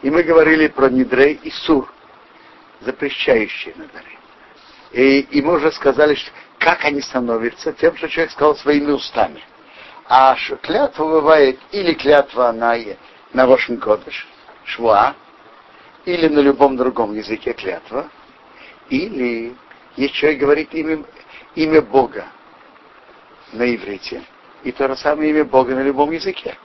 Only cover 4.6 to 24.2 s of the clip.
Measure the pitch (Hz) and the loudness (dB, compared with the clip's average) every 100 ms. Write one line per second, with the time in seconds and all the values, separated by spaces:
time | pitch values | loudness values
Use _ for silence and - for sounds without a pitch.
4.6 | - - - 120 135 139 135 143 143 170 | -20 -20 -10 2 4 4 0 -2 0 0
5.6 | 151 - 143 131 151 143 - - - _ | 0 0 0 2 2 2 -6 -18 -20 _
6.6 | 165 170 151 143 - 131 120 113 117 - | 0 0 -2 -4 -4 -6 -2 -2 -4 -6
7.6 | 160 - 160 165 156 - 160 - 151 143 | -8 0 0 0 -8 -4 -6 0 0 2
8.6 | 143 147 147 139 - - 95 - - _ | 0 0 0 -4 -4 -2 -4 -4 -20 _
9.6 | - - - - - 127 131 127 - 139 | -20 -20 -20 -20 2 6 6 2 -4 -10
10.6 | - 190 277 - 156 160 147 156 139 131 | -6 -2 -2 -2 0 2 4 6 4 0
11.6 | - 202 175 135 139 143 139 117 123 113 | -10 -4 -4 -2 4 4 2 -2 -2 0
12.6 | 117 117 107 95 - - _ 127 127 127 | -2 -2 -6 -16 -18 -20 _ 0 4 4
13.6 | - 117 107 107 - - - _ - - | 2 -6 -2 -2 -4 -16 -18 _ -20 -20
14.6 | - - 117 101 123 - _ _ - - | -16 -4 2 2 2 -2 _ _ -20 -20
15.6 | _ _ - _ - 175 160 147 143 139 | _ _ -20 _ -8 0 2 4 2 4
16.6 | 143 131 127 123 110 107 104 110 123 117 | 2 2 -2 -2 -4 -6 -8 -8 -6 -8
17.6 | - 85 - 120 156 - - _ _ - | -8 -10 -10 -10 -10 -18 -20 _ _ -20
18.6 | - - - 131 196 175 123 117 117 127 | -20 -20 -6 -4 -4 -6 -4 -6 -10 -14
19.6 | _ - _ - 139 - 151 143 139 147 | _ -20 _ -6 -4 0 0 0 2 0
20.6 | 151 160 156 156 143 - - - - - | 0 -8 -6 -6 -8 -20 -20 -20 -16 -4
21.6 | 156 156 131 135 120 104 87 - _ _ | 2 2 2 0 0 -6 -16 -20 _ _
22.6 | _ _ _ _ _ - _ _ - 110 | _ _ _ _ _ -20 _ _ -20 -4
23.6 | 123 117 95 98 - 85 | -2 -2 -8 -12 -12 -14